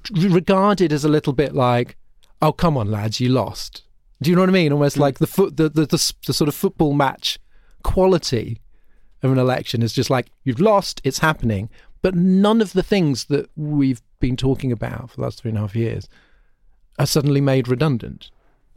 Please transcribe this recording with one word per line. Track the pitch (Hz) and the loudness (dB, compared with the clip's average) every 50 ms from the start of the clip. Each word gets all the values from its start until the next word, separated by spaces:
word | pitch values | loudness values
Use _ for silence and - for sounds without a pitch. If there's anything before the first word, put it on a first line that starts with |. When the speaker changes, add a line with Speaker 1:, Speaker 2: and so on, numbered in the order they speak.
| - - | -8 -6
Speaker 1:
re-, | 208 160 185 202 | -2 0 2 2
regarded | 165 185 160 - 190 190 196 208 202 - 180 156 | 2 2 2 2 2 4 4 2 2 2 2 0
as | 151 143 147 | 0 0 0
a | 151 | 2
little | 151 151 - 156 | 2 2 0 -2
bit | 127 139 143 135 143 | -2 -2 -2 -2 0
like, | 139 123 123 120 120 123 - - - - - - _ _ _ - - | 0 2 2 2 0 -2 -4 -8 -20 -20 -20 -20 _ _ _ -4 -2
"Oh, | 156 156 | 0 0
come | - - 175 165 147 127 | 0 0 0 0 0 0
on, | 104 101 | -2 -2
lads, | 107 104 104 113 110 - | -2 -2 -4 -4 -4 -2
you | 123 123 | 0 0
lost." | 127 123 98 - - - - - - - - _ _ _ _ _ _ - | 2 0 0 -4 -6 -12 -14 -14 -16 -20 -20 _ _ _ _ _ _ -4
Do | 123 165 | 0 2
you | 175 | 4
know | 180 | 4
what | 190 185 | 4 4
I | |
mean? | 190 185 165 143 | 4 2 2 2
Almost | 143 147 143 143 - | 2 2 0 0 2
Speaker 2:
Mm. | 143 | 2
Speaker 1:
like | 143 139 131 - | 0 0 0 0
the | 160 | -4
foot-, | - - 185 196 185 147 | -2 0 0 0 0 2
the, | 143 160 151 | 0 0 0
the, | 147 160 156 | 2 0 0
the | - - | 0 0
s-, | - - - - _ - | -2 -2 -2 -6 _ -6
the | - | -4
sort | 127 - 160 147 | -2 0 0 -2
of | - | -2
football | - - 190 - - 160 143 143 | -2 -4 -4 0 0 0 0 2
match | 143 139 131 - - - - - - - _ - - - _ - - | 2 2 0 0 -2 -6 -8 -8 -8 -12 _ -20 -20 -20 _ -14 -6
quality | - - - 190 185 190 185 160 - - 127 110 - 117 117 - - - - _ _ - - _ - - - - | -4 0 2 4 4 4 2 2 0 -2 -4 -4 -4 -6 -10 -12 -14 -20 -20 _ _ -20 -20 _ -20 -20 -10 -4
of | - 131 | 0 0
an | 131 131 | 2 2
election | 127 127 127 - - - - 117 | 2 0 0 -2 -4 -4 -2 -2
is | 117 110 | -2 0
just | - 135 117 - | 0 -2 0 0
like, | 135 123 - - _ _ - | 0 -2 -2 -6 _ _ -6
"You've | 135 113 123 | -4 0 2
lost, | 190 226 208 196 - - - - - | 2 4 4 2 0 -2 -8 -6 -6
it's | 135 135 - | -4 -2 0
happening." | 165 156 151 - 127 113 104 95 110 - - - - - - - | 0 0 0 0 -2 -2 -2 -2 -6 -8 -12 -20 -20 -20 -10 -4
But | - 185 185 | -2 -2 0
none | 170 180 185 185 190 202 208 226 226 | 2 2 4 4 4 4 4 4 2
of | 214 180 - | 0 0 0
the | 185 | -2
things | 165 - 214 196 165 147 127 113 - | 0 0 2 2 2 0 0 -2 -4
that | - 143 143 - - - | -2 -2 -2 -4 -6 -10
we've | 156 151 147 151 143 135 135 127 - _ _ _ - | -8 -6 -2 0 0 0 0 -2 -4 _ _ _ -4
been | - 123 127 | -2 -2 -2
talking | - 131 135 131 - - 127 | 0 0 -2 -2 0 -2 -4
about | 117 107 120 120 120 117 127 117 | -4 -4 -6 -8 -8 -10 -12 -12
for | - | -10
the | 123 | -8
last | 123 120 - - | -8 -8 -8 -8
three | - 113 | -8 -6
and | 110 104 | -4 -4
a | |
half | 107 101 101 | -4 -4 -4
years | 113 117 113 113 101 - - - _ _ _ _ _ _ _ _ _ _ _ _ _ _ _ _ - | -4 -4 -4 -4 -8 -10 -14 -20 _ _ _ _ _ _ _ _ _ _ _ _ _ _ _ _ -4
are | 143 | -2
suddenly | - - 160 135 147 139 139 | 0 0 0 0 2 0 2
made | 143 139 135 135 123 | 2 2 2 0 0
redundant. | 123 127 123 156 156 127 107 - 65 67 - - - - _ _ _ _ _ _ _ - | 0 0 0 0 0 0 -2 -6 -10 -14 -16 -20 -20 -20 _ _ _ _ _ _ _ -4